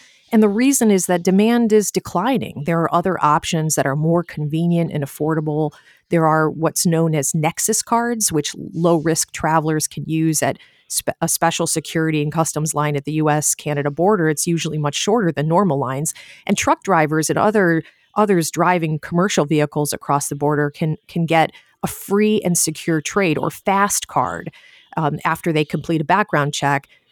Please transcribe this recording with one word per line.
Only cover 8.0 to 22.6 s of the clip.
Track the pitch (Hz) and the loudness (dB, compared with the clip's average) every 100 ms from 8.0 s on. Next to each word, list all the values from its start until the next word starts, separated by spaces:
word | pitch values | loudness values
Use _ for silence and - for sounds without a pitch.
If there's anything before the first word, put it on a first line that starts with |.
| 233 226 - | 0 -2 -2
which | 151 - - - | -2 -4 -6 -10
low-risk | 165 170 170 160 165 - | -2 2 2 2 -2 -4
travelers | - 156 160 151 156 - | -4 0 0 0 -2 -4
can | - 143 | -6 -4
use | 160 160 151 | 0 0 0
at | 127 - - _ - | -2 -4 -10 _ -12
spe-, | - - - | -8 -6 -4
a | 165 | -2
special | - 165 - 165 | 0 0 0 -2
security | 160 - 165 160 156 | -4 -4 -2 0 0
and | 143 | 0
customs | 160 160 151 151 | 0 -2 -2 -4
line | 147 151 143 | -2 -2 -2
at | |
the | 143 | -2
U | 156 151 | 0 2
S | 151 - - | 2 0 -4
Canada | 151 143 143 | -4 -2 -2
border. | 143 185 214 156 | 0 2 2 2
It's | 147 - | 0 0
usually | 165 151 151 | -2 -2 -2
much | 147 - | -2 -2
shorter | - 233 175 | 0 2 2
than | 143 151 | 0 0
normal | 175 202 139 | 2 2 0
lines. | 127 135 160 - - - - | -2 -4 -6 -8 -16 -10 -4
And | 202 | -2
truck | - 320 | 0 0
drivers | - 170 151 156 160 | 2 2 2 0 0
and | 151 | 2
other, | 214 214 175 165 - _ _ - | 2 4 2 2 -2 _ _ 0
others | 208 180 151 | 2 2 0
driving | 160 175 180 156 156 | 0 2 2 0 -4
commercial | - 170 180 - | -2 0 0 0
vehicles | 147 156 147 151 147 | 2 2 0 -2 -4
across | - - 143 - | -4 -2 -2 -2
the | 143 | -4
border | 147 147 147 | -2 0 -2
can, | - 156 156 - | -2 -4 -4 -6
can | 175 160 | -4 0
get | 165 156 - _ _ | 2 0 -4 _ _
a | - | -10
free | - - 202 214 214 180 | -8 -2 2 2 2 0
and | |
secure | 170 | 0